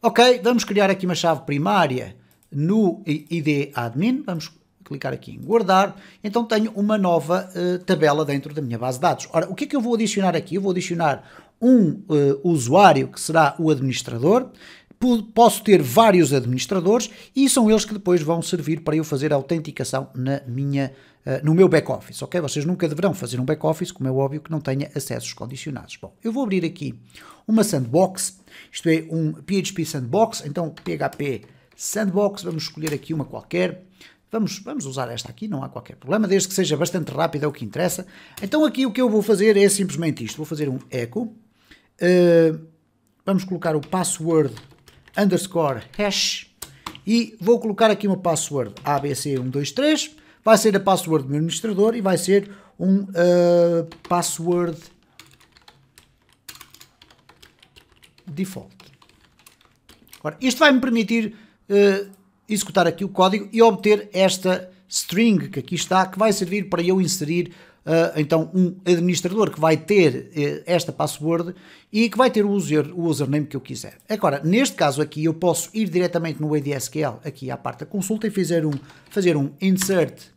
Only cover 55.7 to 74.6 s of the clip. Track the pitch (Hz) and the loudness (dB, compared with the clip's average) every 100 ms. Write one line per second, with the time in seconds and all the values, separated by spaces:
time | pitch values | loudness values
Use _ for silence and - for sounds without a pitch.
55.7 | _ _ _ _ _ _ _ - - - | _ _ _ _ _ _ _ -20 -20 -20
56.7 | _ - _ _ _ _ _ - _ _ | _ -20 _ _ _ _ _ -20 _ _
57.7 | - _ _ _ _ - 147 190 - - | -20 _ _ _ _ -16 -8 -8 -8 -18
58.7 | _ - _ _ _ _ _ - _ _ | _ -20 _ _ _ _ _ -20 _ _
59.7 | _ _ - _ - 156 160 262 247 302 | _ _ -20 _ -12 -12 -4 -4 4 4
60.7 | 262 262 233 214 226 214 - - _ _ | 4 2 0 0 -2 -2 -10 -20 _ _
61.7 | 202 202 196 202 - _ _ _ 214 - | 4 4 2 -6 -18 _ _ _ -6 -2
62.7 | 196 170 160 196 - 185 202 202 220 226 | 2 2 0 -6 2 2 2 -4 4 4
63.7 | 196 208 208 208 185 190 190 185 180 - | 6 2 2 0 2 2 2 -2 -2 -4
64.7 | _ _ - - 175 233 190 143 - - | _ _ -8 -4 2 4 4 0 -10 -8
65.7 | 170 - 185 185 190 220 202 175 202 190 | -8 0 0 0 2 0 2 -2 -4 -2
66.7 | 175 175 190 170 - 147 175 175 - - | -2 2 2 0 -2 -2 -2 -4 -10 -20
67.7 | _ - 165 165 156 147 160 160 185 180 | _ -2 2 2 0 0 0 0 0 0
68.7 | - - 180 175 165 180 202 196 - 160 | 0 0 2 2 0 -2 0 -2 2 2
69.7 | 156 160 208 160 127 - 156 147 147 - | 2 2 4 4 2 -8 -4 -4 -4 -2
70.7 | 175 - - 151 - 151 165 170 185 - | -2 -2 -4 -6 -4 -4 -2 -4 -12 -20
71.7 | - _ 208 233 208 262 226 208 202 151 | -20 _ 0 0 4 2 4 0 0 0
72.7 | 151 143 180 170 135 135 147 143 135 - | 0 -2 -4 -4 -2 -2 -2 -4 -8 -10
73.7 | 131 - - _ 214 185 139 156 208 | -14 -14 -20 _ -2 -2 0 0 2